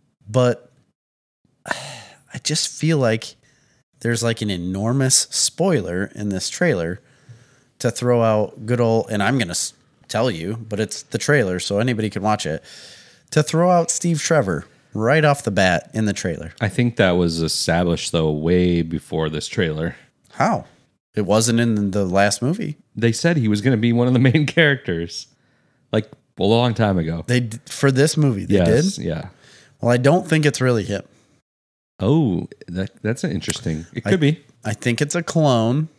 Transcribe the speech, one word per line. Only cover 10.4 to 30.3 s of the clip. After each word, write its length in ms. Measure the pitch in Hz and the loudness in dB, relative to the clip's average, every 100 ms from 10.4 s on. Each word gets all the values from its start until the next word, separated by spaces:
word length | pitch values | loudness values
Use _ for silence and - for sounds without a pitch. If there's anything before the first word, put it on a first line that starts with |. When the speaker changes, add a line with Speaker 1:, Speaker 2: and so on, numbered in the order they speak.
| 85 113 | -6 -8
Speaker 1:
but 220 | 110 104 | -8 -6
it's 240 | 107 - | -6 -6
the 160 | - - | -8 -4
trailer, 400 | - 147 101 90 | 2 2 2 -2
so 220 | - 101 | -2 0
anybody 280 | 123 113 107 | 0 -2 -4
can 140 | 101 | -2
watch 240 | 101 107 80 | -2 -2 -2
it, 160 | 78 - - - - - _ _ | -6 -10 -20 -20 -20 -20 _ _
to 100 | - | -2
throw 280 | 147 160 175 | 0 2 4
out 200 | 180 170 | 4 2
Steve 320 | - 175 156 | -2 -2 -2
Trevor 440 | - 160 101 78 - _ _ | 0 0 2 -2 -6 _ _
right 300 | 110 113 156 | -2 2 4
off 180 | 151 139 | 2 2
the 80 | - | 0
bat 400 | 101 92 87 - | 2 2 2 -2
in 100 | 110 | -2
the 80 | 107 | -2
trailer. 400 | 95 92 78 78 - | -2 -4 -6 -10 -4
Speaker 2:
I 80 | 107 | -2
think 260 | - 120 117 | 0 0 4
that 160 | 95 | 4
was 300 | 90 87 82 | 4 2 0
established, 720 | 80 - - 85 87 82 - | -2 -2 0 2 2 0 -2
though, 180 | 85 78 | -2 0
way 520 | 76 80 90 90 85 | 0 2 2 2 2
before 460 | 82 80 - 80 78 | -2 -6 -6 -4 -4
this 200 | 78 - | -6 -6
trailer. 480 | - 87 78 82 - _ _ _ | -4 -4 -2 -6 -8 _ _ _
Speaker 1:
How? 320 | - 156 208 - _ _ _ _ - | -2 0 0 -6 _ _ _ _ -6
It 60 | 95 | 0
wasn't 320 | 107 113 117 | 2 2 2
in 320 | 117 107 101 | 2 0 0
the 140 | 101 | 0
last 360 | 95 95 101 - | 0 2 2 2
movie. 360 | 123 190 156 151 _ | -2 -4 -6 -10 _
Speaker 2:
They 160 | - 117 | -2 0
said 260 | 110 170 170 | 0 0 2
he 120 | 110 | 2
was 120 | 104 | 2
gonna 140 | 113 120 | 2 2
be 160 | 120 | 2
one 140 | 117 123 | 2 2
of 60 | |
the 80 | 127 | 4
main 260 | 131 151 147 | 4 4 2
<laughs> 0 | |
characters, 800 | - 151 139 - 85 85 - - _ _ _ _ _ _ | 2 2 2 -2 -4 -6 -10 -18 _ _ _ _ _ _
like, 160 | 110 - - _ - | -2 -2 -10 _ -2
a 60 | |
long 280 | 95 117 123 | 2 4 2
time 260 | 110 107 92 | 2 2 2
ago. 260 | 80 85 - | -2 -4 -2
Speaker 1:
They 140 | 123 | 0
d-, 180 | 120 110 - | 0 -8 -14
for 240 | - 139 | -2 2
this 260 | 131 156 156 | 4 2 2
movie, 280 | 143 101 | 2 0
they 140 | 107 101 | 2 2
Speaker 2:
Yes, 360 | 85 120 180 | 4 4 2
Speaker 1:
did? 100 | - 85 | -2 -6
Speaker 2:
yeah. 220 | 78 - - - - _ _ | -6 -8 -18 -20 -20 _ _
Speaker 1:
Well, 100 | 117 | 0
I 60 | 123 | 4
don't 280 | 131 139 | 4 2
think 180 | - | 2